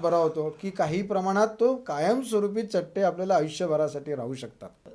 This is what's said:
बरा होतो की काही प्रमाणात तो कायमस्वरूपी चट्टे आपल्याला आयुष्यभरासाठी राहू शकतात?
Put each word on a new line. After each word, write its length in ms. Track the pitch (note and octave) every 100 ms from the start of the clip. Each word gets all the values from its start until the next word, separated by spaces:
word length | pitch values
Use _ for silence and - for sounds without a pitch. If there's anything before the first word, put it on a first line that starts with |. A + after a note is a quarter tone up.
बरा 160 | E3 E3+
होतो 400 | D#3+ D#3 D#3 D#3
की 80 | G3
काही 320 | F#3+ D#3+ E3+
प्रमाणात 460 | G3+ G3 F#3 G3 G#3+ A3
तो 160 | A#3 C4
कायमस्वरूपी 880 | B3+ D3 E3+ B3 B3 G#3+ G3+ G#3+
चट्टे 380 | A3 F#3 F3 F#3+
आपल्याला 340 | F#3+ E3+ F#3+ F3+
आयुष्यभरासाठी 800 | D#3 D#3 F3 D3+ D3+ C#3+ C#3+ C#3
राहू 180 | A#2+
शकतात? 360 | C3 B2 - F#2 _ -